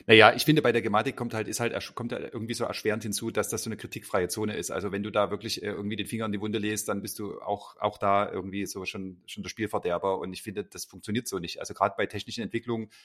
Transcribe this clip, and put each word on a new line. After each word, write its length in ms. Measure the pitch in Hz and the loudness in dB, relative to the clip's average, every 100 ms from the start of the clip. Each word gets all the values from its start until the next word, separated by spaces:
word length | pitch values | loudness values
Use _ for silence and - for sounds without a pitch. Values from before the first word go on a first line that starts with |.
| - | 8
Naja, 280 | 110 107 | 12 12
ich 100 | 120 | 10
finde, 180 | - 151 | 4 6
bei 100 | 127 | 6
der 100 | 117 | 2
Gematik 340 | 107 104 123 123 | 2 2 0 -4
kommt 180 | 120 | -6
halt, 120 | 110 110 | -4 -4
ist 140 | - | -2
halt 120 | 117 | -2
ersch-, 220 | - - | -2 -6
kommt 180 | - 117 | -8 -6
halt 200 | 123 73 | -6 -6
irgendwie 220 | 117 110 | -8 -6
so 100 | 117 | -4
erschwerend 380 | 113 - 110 107 | -4 -2 0 0
hinzu, 280 | 107 98 113 | -2 -4 -2
dass 200 | 107 107 | -2 -2
das 120 | 110 | -2
so 60 | - | -4
eine 80 | 107 | -8
kritikfreie 520 | 104 104 - 101 87 | -8 -12 -2 0 0
Zone 280 | - 107 104 | 0 -2 -2
ist. 140 | 87 | -4
Also 200 | - 95 | -4 -4
wenn 120 | 98 | -4
du 80 | 101 | -2
da 180 | 104 101 | 0 0
wirklich, 320 | 98 113 - | 0 -6 -6
äh, 40 | 104 | -4
irgendwie 300 | 101 101 107 | -4 -4 -4
den 100 | 101 | -4
Finger 180 | 113 110 | -4 -4
in 60 | |
die 80 | 101 | -2
Wunde 180 | 107 110 | -2 -2
legst, 300 | 104 107 - | -2 -4 -2
dann 140 | 98 | -4
bist 160 | 101 - | -4 -8
du 220 | 104 - | -8 -8
auch, 360 | - 101 - - | -4 -6 -6 -2
auch 220 | 104 - | -2 0
da 320 | 101 101 101 | 2 4 2
irgendwie 340 | 92 95 98 95 | -2 -6 -6 -6
so 180 | 101 92 | -6 -8
schon, 360 | 104 95 90 - | -8 -10 -12 -16
schon 160 | - | -10
der 80 | 92 | -10
Spielverderber. 680 | - 107 107 87 87 98 95 | -4 -2 0 0 0 2 0
Und 140 | 92 | -2
ich 100 | 92 | -8
finde, 220 | - 101 | -8 -8
das 220 | 95 90 - | -8 -10 -14
funktioniert 420 | 95 - 107 120 | -14 -4 -4 -2
so 100 | 95 | -4
nicht. 220 | 85 - | -6 -8
Also 140 | 82 | -10
gerade 200 | - 101 - | 0 0 2
bei 100 | 101 | -4
technischen 360 | 104 - 117 | -4 -8 -8
Entwicklungen 480 | 104 117 113 113 110 - | -4 -4 -2 -4 -4 -12